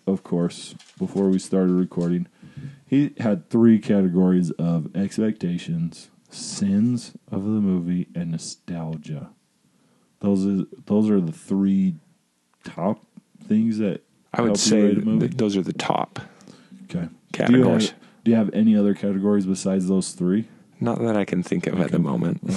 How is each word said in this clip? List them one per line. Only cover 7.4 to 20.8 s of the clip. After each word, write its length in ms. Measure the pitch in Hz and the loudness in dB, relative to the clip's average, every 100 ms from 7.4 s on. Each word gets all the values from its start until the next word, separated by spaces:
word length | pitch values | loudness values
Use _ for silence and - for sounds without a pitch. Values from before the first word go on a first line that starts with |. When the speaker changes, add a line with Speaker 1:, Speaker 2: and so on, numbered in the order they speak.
Speaker 1:
the 160 | 101 107 | -2 0
movie, 480 | 98 92 87 90 - | 2 0 0 -4 -4
and 180 | 85 85 | -8 -6
nostalgia. 1000 | 82 - - - 85 80 80 76 73 65 _ _ _ _ _ _ _ _ _ | -6 -10 -16 -12 -10 -8 -10 -10 -12 -12 _ _ _ _ _ _ _ _ _
Those 260 | 104 98 98 | -2 0 2
are, 180 | 95 - - - | 0 -4 -12 0
those 220 | 104 107 | 2 4
are 100 | 101 | 2
the 120 | 85 | 0
three 600 | 80 - 98 98 98 95 80 _ _ _ _ _ _ | -6 -4 0 2 2 0 -2 _ _ _ _ _ _
top 400 | - - 180 233 _ - _ _ - | -16 -4 -4 -4 _ -20 _ _ -2
things 320 | 107 113 107 | 0 0 0
that 240 | 104 - - _ _ | -2 -4 -12 _ _
Speaker 2:
I 80 | - | -2
would 80 | 117 | 0
Speaker 1:
help 80 | 101 | 2
you 40 | |
Speaker 2:
say 200 | 110 107 | 2 4
Speaker 1:
rate 160 | 104 98 | 4 2
a 40 | |
movie? 260 | 107 110 113 | 0 0 0
Speaker 2:
that 100 | 127 | 0
those 180 | 107 98 | 0 0
are 60 | |
the 100 | 87 | -4
top 460 | - - - - - - - - - _ - | -6 -2 -2 -4 -10 -16 -20 -20 -20 _ -20
Speaker 1:
Okay. 240 | - 90 85 - _ | -10 -8 -8 -12 _
Speaker 2:
categories. 580 | - 98 127 - 113 107 | -2 4 6 6 4 0
Speaker 1:
Do 40 | |
you 20 | - | -4
have, 280 | - _ | -20 _
do 60 | 113 | 2
you 40 | 113 | 2
have 140 | 101 | 2
any 240 | 101 110 107 | 2 4 4
other 180 | 101 | 4
categories 520 | 98 101 98 101 101 95 | 0 -2 0 2 2 0
besides 400 | 92 98 95 92 | -2 0 0 2
those 260 | 95 90 | 0 -2
three? 340 | - 90 101 - - - _ | -4 0 0 -2 -14 -20 _